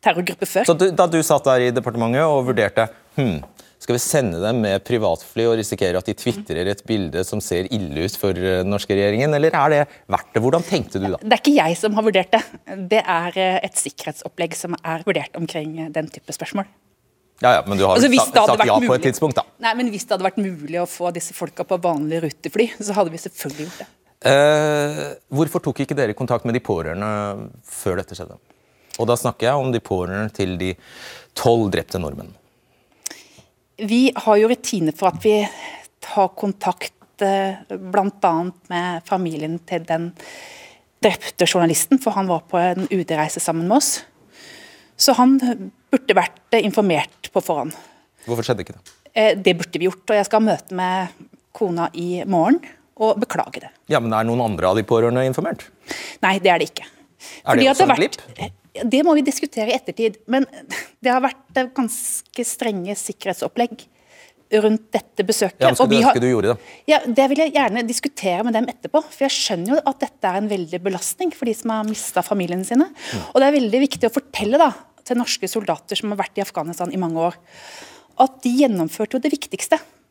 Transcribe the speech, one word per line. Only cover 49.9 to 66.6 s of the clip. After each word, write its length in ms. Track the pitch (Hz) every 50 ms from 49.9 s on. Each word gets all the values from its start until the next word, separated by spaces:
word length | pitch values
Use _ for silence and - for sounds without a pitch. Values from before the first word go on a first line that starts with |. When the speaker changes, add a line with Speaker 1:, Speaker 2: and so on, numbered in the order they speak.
| 185 - _ -
Speaker 1:
og 60 | 220
jeg 100 | 208 196
skal 160 | - - 214
ha 100 | 220 214 175
møte 160 | - - -
med 380 | 190 180 185 185 185 190 185 180 - _ - - - _ _ _ _
kona 360 | - 226 185 170 170 165 - -
i 300 | - 170 175 180 175 -
morgen 360 | 196 190 170 160 202 269 349 - - - _ _ _ _ -
og 220 | 220 220 214 208
beklage 400 | 226 - - - - - - -
det. 80 | - - _ _ _ -
Speaker 2:
Ja, 120 | 147 143
men 140 | 117 113 110
er 100 | 110 113
noen 160 | 113 117 123
andre 260 | 123 110 104 82 87 92
av 60 | 95
de 80 | 113 107
pårørende 420 | - 120 113 113 117 120 127 131
informert? 380 | 131 131 - 165 339 - - - - _ _ _ - - - - - - -
Speaker 1:
Nei, 160 | - 185 190 196
det 120 | 180 190
er 80 | 175 165
det 100 | - -
ikke. 160 | _ - - - _ _ _ _ _ _ - - - - _
Speaker 2:
Er 100 | - -
det 100 | 247 269
Speaker 1:
Fordi 0 | 262
at 80 | 269
Speaker 2:
også 20 | -
Speaker 1:
det 100 | 381 285
har 80 | -
Speaker 2:
en 60 | -
Speaker 1:
vært, 160 | 180 294 - - - - - -
Speaker 2:
glipp? 520 | - - - _ _ _ _ - - 233
Speaker 1:
det 140 | 226 262 311
må 80 | 349 311
vi 60 | 294
diskutere 480 | 262 294 269 - - 285 - 233 214 220
i 40 | 247 254
ettertid, 400 | - - 170 - 226 220 - - _ -
men 180 | 233 269 269 - - - - - -
<laughs> 280 | - - - _ _
det 100 | - 254
har 100 | 247 254
vært, 200 | 254 262 269 - _ _ -
eh, 100 | 262 254 254
ganske 800 | 262 - 254 220 - - - - - - - _ - - 240
strenge 500 | - - - 254 233 208 190 175 190 202
sikkerhetsopplegg 920 | - - - 202 _ - 190 180 - - - _ - 240 240 220 - - _ _ _ _ _ _ - - _ _ _ _ _ - 214
rundt 220 | 208 220 220 214 - _
dette 320 | - 208 - _ _ - 202
besøket, 360 | 190 214 - 208 185 - _
Speaker 2:
Ja, 80 | 131 -
men 40 | 127
skulle 120 | - - -
Speaker 1:
og 20 |
vi 80 | 214 233
Speaker 2:
du 60 | 226
Speaker 1:
har 100 | 269 214
Speaker 2:
ønske 80 | 131
du 80 | 120 127
gjorde 220 | 127 110 95 104 120
det? 200 | -